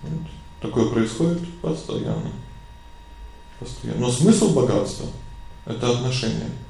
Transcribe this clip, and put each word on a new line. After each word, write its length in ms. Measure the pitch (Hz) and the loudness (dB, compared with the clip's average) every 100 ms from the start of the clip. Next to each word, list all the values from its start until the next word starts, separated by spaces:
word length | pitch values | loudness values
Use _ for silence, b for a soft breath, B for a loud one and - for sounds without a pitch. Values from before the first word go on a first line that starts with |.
Вот. 240 | - - - - - - | -4 -6 -6 -12 -16 -8
Такое 260 | 110 120 113 | -2 2 4
происходит 540 | 113 110 - 170 170 - - | 4 0 2 2 2 -2 -4
постоянно. 720 | 165 - - - - - - - - - - - - - - - - - - - | -2 -2 -4 -4 -2 -2 -4 -8 -12 -16 -18 -18 -18 -18 -18 -16 -16 -16 -18 -14
Постоянно. 400 | - - 117 113 | -10 -8 -4 0
Но 100 | 123 | 2
смысл 420 | 123 185 220 196 | 6 8 8 8
богатства — 540 | 143 123 98 - - - - - - - - - | 6 6 4 2 -4 -6 -8 -12 -14 -14 -14 -8
это 220 | 117 120 | 0 2
отношения. 640 | 120 127 127 113 110 110 - | 2 2 0 0 -2 -4 -8